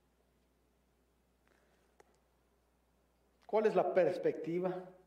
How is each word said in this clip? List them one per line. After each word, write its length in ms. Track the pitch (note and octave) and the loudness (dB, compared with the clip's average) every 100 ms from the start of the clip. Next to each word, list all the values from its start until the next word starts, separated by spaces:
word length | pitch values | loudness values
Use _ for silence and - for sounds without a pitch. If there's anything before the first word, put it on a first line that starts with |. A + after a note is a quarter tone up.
| _ _ _ _ _ _ _ _ _ _ _ _ _ _ _ _ _ _ _ _ _ _ _ _ _ _ _ _ _ _ _ _ _ _ - | _ _ _ _ _ _ _ _ _ _ _ _ _ _ _ _ _ _ _ _ _ _ _ _ _ _ _ _ _ _ _ _ _ _ -4
¿Cuál 200 | G3 A3 | 0 2
es 80 | F3 | 2
la 180 | - | 2
perspectiva 800 | F#3 D#3+ - D#3+ - D#3+ F3 F3+ F3+ - - | 2 2 2 -2 -2 -4 -4 -4 -6 -12 -20